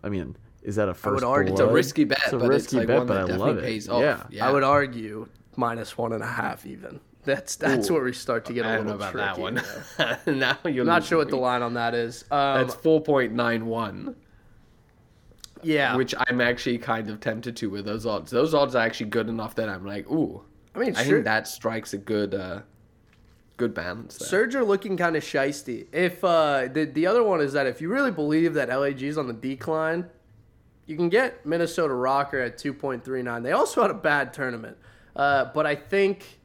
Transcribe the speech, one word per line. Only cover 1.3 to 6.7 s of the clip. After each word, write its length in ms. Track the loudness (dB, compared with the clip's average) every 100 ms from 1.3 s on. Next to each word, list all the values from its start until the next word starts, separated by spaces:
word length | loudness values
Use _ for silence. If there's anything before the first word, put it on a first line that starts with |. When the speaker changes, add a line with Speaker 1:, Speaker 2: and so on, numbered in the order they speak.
| 2 2
Speaker 3:
It's 80 | 4
a 40 | 6
Speaker 1:
blood? 100 | 6
Speaker 3:
risky 280 | 4 2
bet, 140 | 2 2
Speaker 1:
It's 100 | 2
a 40 | 2
Speaker 3:
but 100 | 4
Speaker 1:
risky 160 | 4 2
Speaker 3:
it's, 80 |
like, 140 | 0 4
Speaker 1:
bet, 100 | 2
Speaker 3:
one 100 | 4
Speaker 1:
but 60 |
Speaker 3:
that 100 | 0
Speaker 1:
I 40 | 0
Speaker 3:
definitely 200 | 2 2
Speaker 1:
love 40 | 0
it. 40 | -2
Speaker 3:
pays 240 | -6 -2
off. 120 | 2
Speaker 1:
Yeah. 220 | 2 0 -6
Speaker 3:
Yeah. 160 | -2 2
Speaker 2:
I 40 |
would 120 | 4
argue 640 | 4 4 2 -4 -8 -10 -12 -18 -14 -2
minus 400 | -2 -2 -8 -4
one 180 | -4
and 100 | -2
a 40 | -4
half 380 | -4 -4 -6
even. 340 | -12